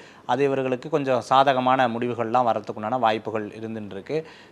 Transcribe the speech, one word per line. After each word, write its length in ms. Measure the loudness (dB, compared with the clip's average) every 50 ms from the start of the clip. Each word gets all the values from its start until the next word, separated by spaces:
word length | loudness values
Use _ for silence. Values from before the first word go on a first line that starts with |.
| -12 -20 -20 -10 -4
அது 180 | -2 0 0 2
இவர்களுக்கு 440 | 2 0 0 0 0 -2 -4 -2 -2
கொஞ்சம் 320 | -2 0 2 2 0 0
சாதகமான 680 | 2 4 4 6 6 6 4 2 2 2 4 4 2 2
முடிவுகள்லாம் 760 | 0 -2 -4 -2 -2 -2 -2 0 2 2 2 2 0 -2
வர்றதுக்குண்டான 360 | -4 -8 -10 -8 -6 -4 -2 0
வாய்ப்புகள் 500 | 2 2 0 0 -2 -4 -6 -6 -6 -8
இருந்துட்டு 420 | -10 -10 -10 -10 -10 -10 -12 -12
இருக்கு. 360 | -12 -12 -8 -6 -6 -6 -6 -8 -14 -20 -20 -20